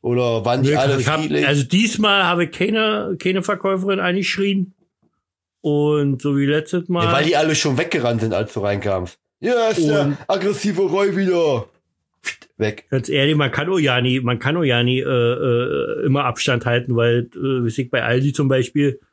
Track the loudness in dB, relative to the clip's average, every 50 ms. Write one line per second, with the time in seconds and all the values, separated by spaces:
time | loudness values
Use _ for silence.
0 | -2 -2 0 0 0 0 0 0 0 0 0 2 2 2 2 2 2 2 2 2
1 | 0 0 0 0 -2 -2 0 0 2 2 2 2 0 2 2 2 2 0 0 0
2 | 2 2 2 2 2 2 2 0 -2 -2 -2 -2 -2 0 0 0 0 0 -2 -2
3 | -4 -6 -6 -4 -2 -2 -2 -2 -2 -2 -4 -2 -2 -2 -2 0 0 -2 -2 0
4 | 0 0 0 -2 -2 -4 -2 -2 0 0 0 0 -2 -4 _ _ _ _ _ _
5 | _ _ _ _ _ _ _ _ _ _ _ _ -2 0 2 2 2 2 2 2
6 | 2 0 -2 -2 -2 -2 0 2 2 2 0 0 -2 -2 -4 -4 -2 -2 -2 0
7 | 2 2 2 2 2 2 2 2 2 2 0 0 0 0 0 0 0 -2 -2 0
8 | 0 0 0 0 0 0 0 -2 -2 -4 -4 -4 -2 -2 -2 -2 -2 -2 -2 -2
9 | -4 -6 -12 _ _ _ _ _ -2 0 0 2 2 2 2 2 2 2 2 2
10 | 2 0 -2 -4 -4 -4 -2 0 0 -2 -2 0 -2 -2 0 0 0 0 2 0
11 | 0 0 0 0 0 0 2 2 2 2 2 0 -2 -8 _ _ _ _ _ _
12 | _ _ _ _ _ -12 -12 _ -20 _ _ -2 -2 -2 -2 -6 _ _ -4 -4
13 | -2 -2 0 0 2 2 2 2 0 0 -2 -4 -2 -2 0 0 2 2 2 2
14 | 2 0 0 0 0 -2 -2 -2 -2 -2 0 0 0 2 2 2 2 2 0 -2
15 | -2 0 0 2 2 0 0 0 0 0 0 0 0 -2 -2 -2 -2 -4 -4 -2
16 | 0 0 0 2 0 -2 -2 -2 -2 0 0 0 0 0 0 0 0 0 0 2
17 | 2 2 2 0 -2 -4 -8 -6 -4 -2 -2 0 -2 -2 -2 -4 -4 -2 -2 -2
18 | 0 2 0 2 2 0 0 0 2 2 2 2 0 0 _ 0 0 0 0 -4
19 | _ _